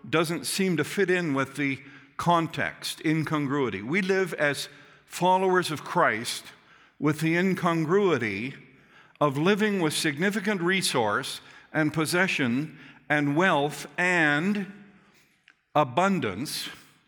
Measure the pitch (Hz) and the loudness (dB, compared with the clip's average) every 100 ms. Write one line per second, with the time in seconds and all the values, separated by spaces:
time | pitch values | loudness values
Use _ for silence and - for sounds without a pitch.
0 | 139 156 165 170 - - 190 160 147 - | -2 0 0 -4 -4 -2 0 0 -2 -2
1 | 180 180 170 135 131 - 139 131 - - | 0 0 0 -2 -2 -2 -4 -4 -12 -20
2 | - - 170 170 156 - 85 - - - | -16 -4 2 2 0 -4 -6 -6 -12 -4
3 | 160 160 139 151 139 143 123 98 107 185 | -2 0 0 -2 0 0 0 -2 -2 -2
4 | 190 190 185 - 147 139 - - - - | 0 0 0 0 0 -2 -8 -16 -20 -20
5 | _ - 180 185 190 180 151 147 - 180 | _ 0 2 4 4 2 2 -6 -2 2
6 | 143 110 120 - - - _ - _ _ | 2 2 -4 -8 -12 -20 _ -20 _ _
7 | 147 147 160 170 190 180 175 165 151 196 | -2 0 0 2 0 0 0 0 2 2
8 | 196 135 113 98 123 147 - - _ - | 4 2 0 -4 -6 -10 -20 -20 _ -20
9 | - _ 151 135 170 208 214 196 156 151 | -20 _ 0 2 2 2 2 2 0 0
10 | 165 139 190 208 190 202 170 190 185 139 | -2 0 -2 0 -2 0 0 0 0 0
11 | 107 110 135 - - - - 156 151 165 | 2 0 -4 -12 -16 -20 -6 -2 0 0
12 | 151 175 185 - 127 123 156 - - - | 0 0 0 0 0 0 -4 -12 -20 -20
13 | _ 147 143 147 190 151 147 147 - - | _ 0 2 2 4 2 0 -4 -10 -2
14 | 180 180 151 147 185 208 185 - - - | 0 4 4 2 0 -2 -6 -14 -20 -20
15 | _ _ _ _ _ _ _ 147 143 120 | _ _ _ _ _ _ _ 0 2 2
16 | 190 185 117 92 147 - - - - _ | 2 2 -2 -4 -8 -8 -10 -14 -20 _